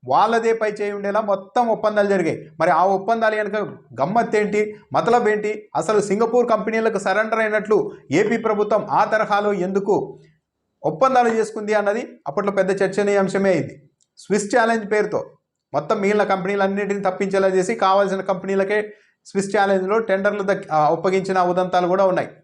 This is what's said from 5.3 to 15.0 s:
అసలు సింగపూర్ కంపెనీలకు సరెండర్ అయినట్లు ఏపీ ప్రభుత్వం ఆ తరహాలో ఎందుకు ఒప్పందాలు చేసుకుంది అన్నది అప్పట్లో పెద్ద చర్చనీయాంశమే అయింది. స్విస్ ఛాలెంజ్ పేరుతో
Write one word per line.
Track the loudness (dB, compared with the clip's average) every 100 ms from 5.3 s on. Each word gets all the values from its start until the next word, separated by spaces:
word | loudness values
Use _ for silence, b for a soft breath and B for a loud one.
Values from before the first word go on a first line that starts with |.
| 0 -2 -6 -6 -6
అసలు | 0 0
సింగపూర్ | 0 0 2 2 2
కంపెనీలకు | 0 0 0 0 -2
సరెండర్ | -2 0 0 0
అయినట్లు | 0 -2 2 0 0 B B
ఏపీ | 0 2 0
ప్రభుత్వం | 0 -2 0 0 0
ఆ | 0
తరహాలో | 0 0 0 0 0
ఎందుకు | -2 -2 -2 0 -2 -2 B B B _ _ _ _
ఒప్పందాలు | -6 2 2 4 2
చేసుకుంది | 0 -2 -4 -2
అన్నది | 0 0 -2 -6 -12 -8
అప్పట్లో | -4 -2
పెద్ద | 0 0 0
చర్చనీయాంశమే | 0 0 0 2 2 0 2
అయింది. | 0 -2 -10 _ _ _ _
స్విస్ | -2 -2 2 2
ఛాలెంజ్ | 2 0 0
పేరుతో | -2